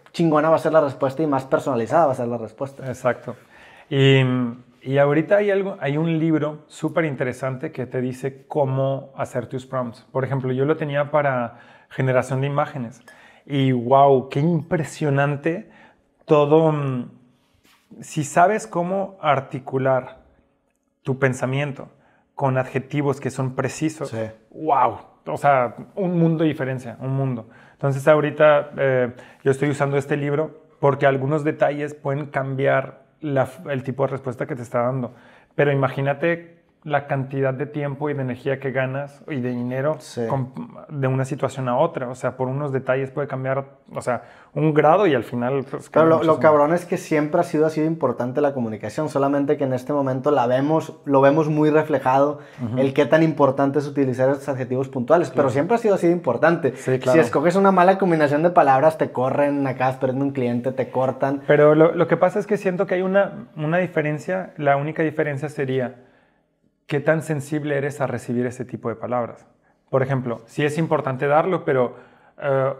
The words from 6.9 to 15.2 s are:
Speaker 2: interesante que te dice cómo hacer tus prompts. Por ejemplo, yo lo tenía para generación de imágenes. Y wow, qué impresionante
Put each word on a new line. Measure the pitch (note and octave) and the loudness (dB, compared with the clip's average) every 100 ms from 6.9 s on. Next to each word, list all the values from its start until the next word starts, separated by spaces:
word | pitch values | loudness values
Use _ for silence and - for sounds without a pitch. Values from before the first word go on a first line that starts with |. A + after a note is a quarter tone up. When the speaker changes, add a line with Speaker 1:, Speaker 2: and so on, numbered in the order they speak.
| D3+ D#3+ | -2 -2
Speaker 2:
interesante | C3 B2+ A#2+ C3 B2+ D#3 | -2 -4 -4 -6 -6 -10
que | D#3 B2 | -10 -8
te | C3 | -4
dice | B2 B2+ C#3 C3+ _ | -4 -6 -8 -10 _
cómo | D3+ C3+ C3 C3+ C3+ - - | -2 0 0 -2 -4 -8 -10
hacer | B2 C3 A2+ | -6 -6 -8
tus | C3 B2+ | -10 -8
prompts. | C3 B2 A2+ _ | -6 -6 -10 _
Por | C3+ | -4
ejemplo, | C3 C3+ B2+ | -2 -2 -2
yo | B2+ C#3 | -2 0
lo | D#3 | 0
tenía | D3+ C#3+ C#3+ | -2 -2 0
para | D3+ C#3+ B2+ A#2+ - - - _ | 0 0 0 -4 -8 -20 -20 _
generación | - C3 B2+ - C3 | -4 2 2 0 -2
de | C#3 | -2
imágenes. | C#3+ D3 C#3+ A#2 - - - - _ - | -2 -4 -6 -12 -14 -20 -20 -20 _ -6
Y | C#3 C3+ | 0 2
wow, | B2+ A#2 C3+ C#3+ C3+ A#2 | 2 4 6 8 6 2
qué | C#3+ | 0
impresionante | D#3 E3+ - F3+ D3 - D3+ C#3 | 0 0 -2 -4 -4 -4 0 2